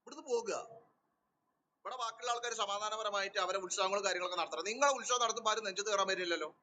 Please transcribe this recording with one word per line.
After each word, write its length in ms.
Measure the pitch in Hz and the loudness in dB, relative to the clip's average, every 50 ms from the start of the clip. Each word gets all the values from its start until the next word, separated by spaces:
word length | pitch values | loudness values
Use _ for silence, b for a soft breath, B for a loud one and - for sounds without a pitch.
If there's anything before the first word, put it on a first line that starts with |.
ഇവിടുന്ന് 260 | _ - - 294 294 285 247 | _ -14 -14 -12 -4 0 0
പോകുക. 200 | 233 214 202 170 127 - - - - - _ _ _ _ _ _ _ _ _ _ _ _ _ _ _ _ _ _ _ _ | 0 2 0 -2 -4 -4 -8 -14 -20 -20 _ _ _ _ _ _ _ _ _ _ _ _ _ _ _ _ _ _ _ _
ഇവിടെ 120 | 190 233 | -10 -4
ബാക്കിയുള്ള 340 | 254 240 226 220 - 226 247 247 | -2 -2 -2 -2 -4 -2 0 0
ആൾക്കാർ 200 | 233 226 240 233 | 0 0 -4 0
സമാധാനപരമായിട്ട് 840 | 214 214 202 196 202 214 214 208 220 214 208 202 202 196 196 196 202 | 0 0 0 0 0 0 -2 -2 -2 -2 0 0 0 0 0 0 0
അവരെ 200 | 185 180 185 196 | 0 2 0 -2
ഉത്സവങ്ങളും 460 | 185 180 180 - 190 190 196 202 202 | -2 -2 0 2 2 2 2 2 2
കാര്യങ്ങളൊക്കെ 340 | 196 185 180 180 185 180 175 | 2 2 2 -2 -2 0 -2
നടത്തണം. 240 | 165 151 156 156 160 | -2 -2 -2 -4 -4
നിങ്ങളെ 280 | 196 220 247 277 285 269 | -4 0 4 4 4 4
ഉത്സവം 280 | 254 220 - 247 247 240 | 4 0 0 2 2 4
നടത്തുമ്പോൾ 280 | 226 214 226 226 220 | 2 0 0 0 0
ആരും 140 | 214 214 220 | 0 0 -2
നെഞ്ചത്ത് 260 | 202 185 180 202 214 | -4 -4 -4 -2 0
കയറാൻ 160 | 208 196 196 190 | 2 2 2 2
പറ്റില്ലല്ലോ. 400 | 190 180 185 175 170 160 156 156 160 _ | 2 -2 0 0 0 -2 -2 -6 -8 _